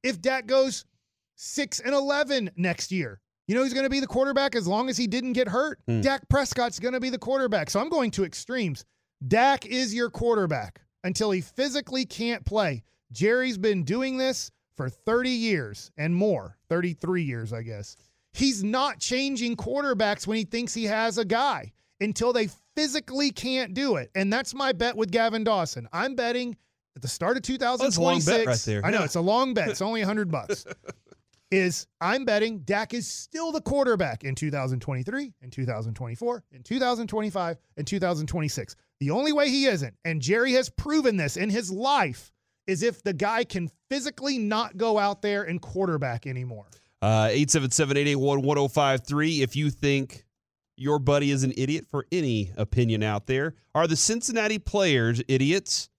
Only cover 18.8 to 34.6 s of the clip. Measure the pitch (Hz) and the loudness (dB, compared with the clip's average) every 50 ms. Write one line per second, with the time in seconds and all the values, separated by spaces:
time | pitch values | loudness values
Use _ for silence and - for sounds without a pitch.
18.8 | 277 277 220 - - - 247 254 269 277 277 220 247 240 233 - - 214 254 285 | 0 0 -2 -4 -4 -2 0 0 0 0 -2 -2 -2 -4 -4 -4 -4 -4 -2 -2
19.8 | 285 277 254 196 220 208 208 - - 185 220 226 214 165 - 233 240 226 - 233 | 0 0 2 2 2 2 0 -2 -2 -2 -2 -2 -2 -2 -4 -4 -4 -4 -4 -4
20.8 | 226 208 214 220 226 226 202 220 220 180 226 226 269 285 226 147 - 104 _ _ | -2 -2 0 0 0 0 0 -2 0 0 2 2 2 0 0 -2 -6 -12 _ _
21.8 | _ _ _ _ 196 214 202 - 226 247 240 240 220 185 - _ _ _ _ 294 | _ _ _ _ -2 -2 0 0 0 2 2 2 0 0 -4 _ _ _ _ -2
22.8 | 311 294 254 302 - - 254 277 285 277 202 - - 254 262 262 254 220 190 254 | 0 0 0 -4 -4 -4 -2 0 0 0 0 -2 -4 -2 -2 -2 -2 -4 -4 -2
23.8 | 277 277 208 147 123 - _ 190 196 196 214 247 262 - - 269 269 262 262 170 | 0 0 0 -2 -2 -4 _ -2 0 2 0 0 -2 -4 -4 -2 0 0 0 0
24.8 | 233 240 233 214 226 185 175 233 226 226 214 226 214 226 214 190 165 139 - 123 | 0 -2 0 -2 -2 0 2 2 2 2 0 0 0 2 2 2 0 -2 -6 -10
25.8 | 117 - - 170 220 269 269 240 240 233 240 247 247 240 220 _ _ _ _ _ | -10 -8 -4 -4 -4 -2 -2 -2 -2 -2 -2 -2 -4 -4 -8 _ _ _ _ _
26.8 | _ _ _ 131 120 127 - - 170 190 247 262 - - 262 254 262 240 254 240 | _ _ _ -12 -10 -8 -6 -2 0 0 0 0 -2 -4 -4 -2 0 -2 0 2
27.8 | 262 277 185 170 170 170 175 170 156 151 220 226 226 127 123 113 - 113 107 104 | 2 2 2 4 4 4 4 4 4 4 4 4 4 2 0 0 0 -2 -2 0
28.8 | - 180 233 220 165 147 - 175 170 185 214 240 262 262 240 214 170 220 180 - | 0 0 2 2 0 0 0 0 2 2 2 2 2 2 0 0 -2 -2 -2 -2
29.8 | 185 214 226 226 208 190 214 214 208 175 160 135 101 - 208 - - - - _ | -2 -2 -2 -2 0 0 0 0 0 0 -2 -4 -2 -4 -6 -6 -6 -14 -16 _
30.8 | _ - - _ _ _ - _ _ _ _ _ _ _ 190 190 185 180 165 - | _ -18 -18 _ _ _ -20 _ _ _ _ _ _ _ 2 2 2 2 0 -4
31.8 | - _ _ _ 165 180 220 269 269 233 214 208 220 226 226 196 139 - 202 202 | -8 _ _ _ -2 0 0 0 2 2 2 2 2 0 -2 -6 -4 -2 -2 -2
32.8 | 220 - 240 240 190 - - - - - - 320 330 330 311 320 311 - 269 285 | -2 -2 -4 -6 -6 -6 -10 -12 -14 -10 -8 -6 -4 -2 -4 -4 -2 0 2 2
33.8 | 277 254 226 185 175 139 113 - - 135 135 - 151 151 143 143 | 4 4 4 2 2 -2 -2 -6 -6 -6 -4 -2 -4 -4 -2 -2